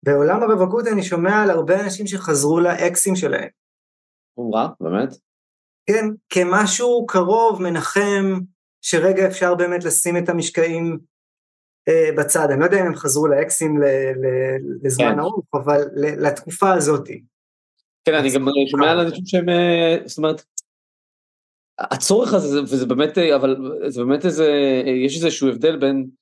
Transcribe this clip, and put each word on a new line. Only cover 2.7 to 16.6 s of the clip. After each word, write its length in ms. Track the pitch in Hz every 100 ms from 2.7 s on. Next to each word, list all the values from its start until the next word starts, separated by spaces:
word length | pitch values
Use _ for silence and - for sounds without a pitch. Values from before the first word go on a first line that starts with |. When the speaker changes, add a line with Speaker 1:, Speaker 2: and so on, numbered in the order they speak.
| 170 175 175 - 185
Speaker 1:
שלהם. 320 | 151 - - _ _ _ _ _ _ _ _ -
Speaker 2:
וואו, 320 | 120 110 139 -
באמת? 280 | 80 92 135 - _ _ _ _ _ _ -
Speaker 1:
כן, 180 | 214 214 214 _
כמשהו 800 | 185 180 190 208 - 247 240 226
קרוב, 560 | 190 180 220 226 202
מנחם, 760 | 180 170 147 196 202 202 196 185 185 _ _ _
שרגע 460 | - 165 175 190 190
אפשר 280 | 185 180
באמת 300 | 175 175 175
לשים 320 | 175 156 175 175
את 120 | 175
המשקעים, 720 | 170 160 - 165 165 165 160 _ _ _ _ _ _ _ _ -
אה, 220 | 160 156 147
בצד. 340 | 147 165 147
אני 100 | 135
לא 40 |
יודע 160 | 170 196
אם 60 | 185
הם 80 |
חזרו 320 | 147 147 147 156
לאקסים 520 | 143 - - 160 151
ל-, 60 | 143 135 135 131
ל-, 680 | 131 127 131 135 139 131 135
לזמן 260 | 127 123
Speaker 2:
כן. 80 | 110
Speaker 1:
ארוך, 240 | 160 208 -
אבל 260 | 143 131 147 143
ל-, 320 | - 147 147 147
לתקופה 460 | 139 - -